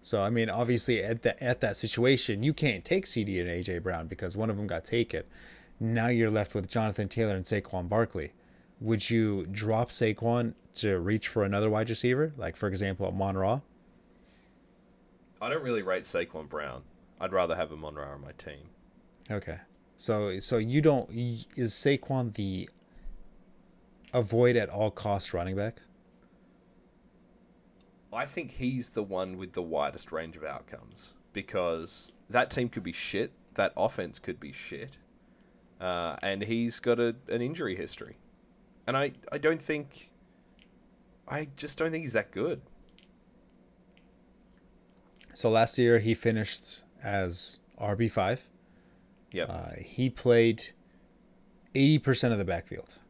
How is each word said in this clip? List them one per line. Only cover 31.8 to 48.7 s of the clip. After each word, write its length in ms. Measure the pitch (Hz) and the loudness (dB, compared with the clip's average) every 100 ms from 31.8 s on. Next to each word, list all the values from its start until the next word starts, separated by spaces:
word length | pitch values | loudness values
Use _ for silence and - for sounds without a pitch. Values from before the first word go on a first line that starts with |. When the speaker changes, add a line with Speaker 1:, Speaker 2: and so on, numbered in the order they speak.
| 85 - - - _ | -4 -10 -12 -18 _
Speaker 2:
that 200 | 110 131 | 2 2
team 200 | - 120 | 0 -2
could 140 | 113 | -4
be 100 | 90 | -8
shit, 380 | 85 - 98 85 - - - | -8 -4 -2 -4 -6 -18 0
that 180 | 98 - | 0 2
offense 420 | 101 - 90 - | 0 0 -8 -8
could 220 | - 76 | -10 -10
be 120 | 73 | -10
shit, 460 | 67 - 69 131 - _ _ _ _ _ _ _ - | -14 -12 -12 -12 -16 _ _ _ _ _ _ _ -8
uh, 340 | 92 87 85 73 | -4 -2 -2 -4
and 180 | 95 98 | -4 -4
he's 380 | 101 117 117 113 | -2 -2 -2 -2
got 200 | - 117 | 0 2
a, 160 | 120 120 - | 2 -2 -4
an 140 | 117 | -2
injury 340 | 120 165 139 92 | -2 -4 -4 -4
history. 420 | 76 - - - - _ _ _ _ _ - | -8 -10 -16 -18 -20 _ _ _ _ _ -4
And 80 | 131 | 0
I, 160 | 139 - - | 0 -4 -8
I 60 | 147 | 0
don't 240 | 151 160 | 2 0
think, 480 | - 151 143 - - _ - _ _ _ - - _ _ _ - - | 0 -4 -4 -14 -20 _ -20 _ _ _ -20 -20 _ _ _ -20 -8
I 220 | 143 151 139 | -6 -6 -10
just 200 | 147 - | -10 -2
don't 140 | 160 | 0
think 120 | 160 | 0
he's 100 | 156 | 0
that 180 | 113 - | 0 0
good. 300 | - 135 160 - - - - - - _ - _ _ _ _ _ - _ _ _ _ _ - _ - _ _ _ _ - | -2 -2 -4 -10 -20 -20 -20 -20 -20 _ -20 _ _ _ _ _ -20 _ _ _ _ _ -20 _ -20 _ _ _ _ -16
Speaker 1:
So 160 | - 117 | 0 4
last 280 | 110 113 - | 6 4 4
year 220 | 120 117 | 6 6
he 140 | 110 | 6
finished 720 | 110 117 110 107 - - - - - | 2 2 0 -2 -6 -8 -12 -14 -12
as 560 | 104 101 92 87 - - _ - | -4 -2 -2 -2 -6 -8 _ -8
R 180 | 104 104 | -4 0
B 120 | 113 | 0
five. 400 | - 95 127 - _ _ | 2 0 0 -6 _ _